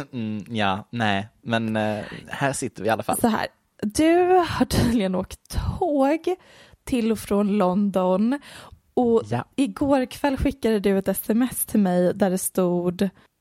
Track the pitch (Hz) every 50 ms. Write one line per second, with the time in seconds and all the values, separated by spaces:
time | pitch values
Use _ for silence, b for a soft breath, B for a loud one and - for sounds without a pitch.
0 | 147 - - 123 110 107 107 107 92 - 117 110 104 98 95 101 110 - - 120
1 | 113 104 101 98 104 110 _ _ _ - 117 113 113 110 110 110 107 107 107 104
2 | - - 95 85 - - - - 139 135 139 - 139 117 - - 95 107 110 104
3 | 107 - - - - 233 214 - - - - _ _ _ _ _ - 214 208 -
4 | 311 320 330 349 359 359 370 370 339 311 - - 254 - - - 247 240 233 247
5 | 190 190 185 185 196 - - - _ _ - - - - - - 381 349 285 285
6 | 262 277 302 320 320 359 370 B B B B B B B B B _ - - 240
7 | 220 226 220 202 - - 208 202 208 202 196 208 196 180 180 208 202 202 180 190
8 | 185 185 185 185 214 233 269 285 B B B B B B B - _ _ _ -
9 | 254 233 226 226 - 101 113 120 - - _ - 277 233 190 - 302 269 285 262
10 | 254 254 - - - 285 277 262 - 285 262 - - 220 220 208 190 208 196 190
11 | 190 - 190 - - - 214 226 262 240 - - - - - 214 202 185 180 180
12 | 180 175 - 202 208 190 180 185 - - - - 185 175 175 175 175 180 175 180
13 | 202 190 b b b b _ _